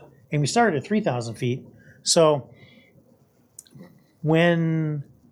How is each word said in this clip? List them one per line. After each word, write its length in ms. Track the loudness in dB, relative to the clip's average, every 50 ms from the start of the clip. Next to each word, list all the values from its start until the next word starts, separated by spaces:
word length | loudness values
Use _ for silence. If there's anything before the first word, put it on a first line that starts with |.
| -20 -20 _ _ _ _
and 100 | -2 -2
we 60 | -2
started 300 | 0 0 2 2 2 0
at 60 | -2 -2
three 160 | -2 -2 -2
thousand 340 | 0 -2 -4 -4 -6 -8 -8
feet. 300 | -6 -4 -4 -4 -6 -10 -18 -20 -20 _ -20 -20 -8 _
So 460 | 0 4 4 4 4 4 0 -4 -10 -20 -20 -20 -20 -20 -20 _ _ _ _ _ _ _ _ _ _ _ _ _ _ _ -20 -20 _ -20 -20 -20 -20 _ _ _ _ _ _
when 840 | -2 0 2 4 4 4 2 2 0 0 -2 -2 -2 -4 -6 -8 -10 -14 _ _ _ _